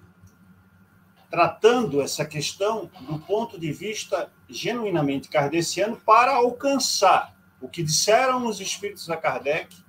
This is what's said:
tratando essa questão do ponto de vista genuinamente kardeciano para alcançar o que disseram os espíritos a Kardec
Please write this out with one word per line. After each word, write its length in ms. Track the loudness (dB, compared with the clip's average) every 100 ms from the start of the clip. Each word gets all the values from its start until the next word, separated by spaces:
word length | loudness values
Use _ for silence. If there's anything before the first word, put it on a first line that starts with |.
| -20 _ -20 _ -20 _ _ _ _ _ _ _ -6
tratando 720 | 0 0 4 4 4 2 0
essa 240 | -2 -4
questão 680 | -6 -4 -6 -2 -2 -2 -6 -14
do 160 | -10 -8
ponto 420 | -2 -2 -2 -6
de 100 | -8
vista 640 | -6 -8 -8 -4 -6 -6 _ -16
genuinamente 800 | -8 -6 -4 -2 0 0 -2 -2
kardeciano 720 | 0 0 0 -2 -2 -4 -2 4
para 300 | 6 6 4
alcançar 1000 | 2 0 0 0 0 2 4 4 0 -14 _ -18
o 80 | -14
que 140 | -6
disseram 640 | -2 0 4 4 4 0 -2
os 140 | -6
espíritos 480 | -8 -8 -10 -10 -8
a 60 | -4
Kardec 580 | -4 -4 -2 -4 -6 -20